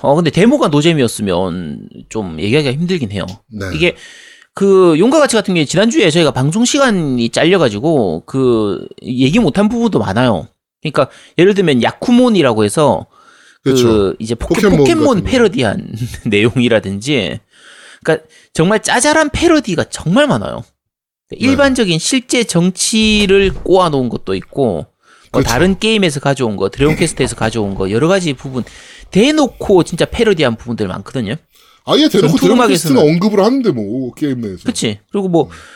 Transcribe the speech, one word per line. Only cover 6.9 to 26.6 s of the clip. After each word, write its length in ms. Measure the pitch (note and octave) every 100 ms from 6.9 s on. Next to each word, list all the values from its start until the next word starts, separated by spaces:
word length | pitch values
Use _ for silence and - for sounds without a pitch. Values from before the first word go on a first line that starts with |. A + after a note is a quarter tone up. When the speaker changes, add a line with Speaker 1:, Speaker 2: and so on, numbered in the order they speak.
| F#3+ D3 B2 A#2
Speaker 1:
잘려가지고 960 | B2 D#3 F#3+ C3 G2+ D3+ D3 F#2+ D#2+ -
그 600 | C3+ B2+ A2+ G#2 F2 - -
얘기 360 | G2+ B2+ C3 A3
못한 300 | F3 F#3 G#3+
부분도 300 | A#3+ A#3 C#3+
많아요. 480 | G2 G2+ B2+ F2 - _ _ _
그러니까 260 | D#3 D3 C3 - - -
예를 160 | F#3+
들면 280 | G3+ E3+ B2+
야쿠몬이라고 800 | A2+ - - A#3+ B3 G3 C3+ A2
해서 420 | G#2 D#3+ C#3+ F#2 - _ _ _ _ _
그 80 | C#3
Speaker 2:
그쵸. 440 | C3 A#2+ G#2+ F#2+ -
Speaker 1:
이제 160 | A2
포켓-, 220 | A#2 - E3+
Speaker 2:
포켓몬 220 | G3+ D#3+
Speaker 1:
포켓몬 280 | C#3 D#4+ D4
Speaker 2:
같은 180 | G#3
거. 60 | -
Speaker 1:
패러디한 580 | B3+ G#3+ D3 A2+ - - G#2+ A#2+
<laughs> 160 | - B2
내용이라든지, 1120 | G2+ A2+ B2 A#2+ G#2+ F#2+ G2+ B2+ C#3 E2 - _ _ - - - -
그러니까 240 | - D#3+ - _ _
정말 300 | - E3+ G#3+
짜잘한 480 | - B3 D4 D#4 D4+
패러디가 540 | - E4+ D#4 G#3 D#3
정말 420 | - - D#3 A3 C#4+
많아요. 380 | B2 C2+ A#1+ - _ _ _ _ _ -
Speaker 2:
네. 60 | -
Speaker 1:
일반적인 600 | B3 C4+ C#4 B3+ G3 D#3+
실제 420 | - C4 - B3
정치를 1080 | A3 E3+ F3+ - - A3+ A3 G#3 G3 G3 F#3+
꼬아놓은 540 | - - F#3 F3 C#3 A#2+
것도 260 | - -
있고, 520 | F#2+ - - B2 D#2+ - _ _ _ _
뭐 100 | -
Speaker 2:
그쵸. 80 | B2+
Speaker 1:
다른 300 | A#2+ F#3 F#3
게임에서 400 | G#3+ A3 F3+ C#3
가져온 360 | C#3 C3+ A#2
거, 120 | G2